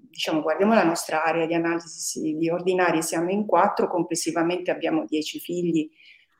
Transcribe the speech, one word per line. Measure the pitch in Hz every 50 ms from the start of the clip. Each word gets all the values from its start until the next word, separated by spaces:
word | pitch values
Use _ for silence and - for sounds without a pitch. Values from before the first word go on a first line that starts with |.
| - -
diciamo, | - - - 190 165 156
guardiamo | 151 160 156 165 190 214 226
la | 214 180
nostra | 165 165 - - - 160 156 160
area | 165 160 165 165
di | 160 165
analisi | 170 165 165 170 170 - - - - - - - - 156 156 151 156
di | 165 165
ordinari, | 170 180 175 190 185 180 180 170 160 160 160
siamo | - - 165 170 175
in | 190 208 214
quattro, | 202 - 170 190 202 - - 208 190
complessivamente | - 175 170 - 165 160 - 170 160 170 165 170 180 175 - -
abbiamo | 156 - 165 160 160 156 156
dieci | - - 156 151 - - 151
figli, | - - 175 175 175 170 160 156 151 156 - _ - - - _ _ _ _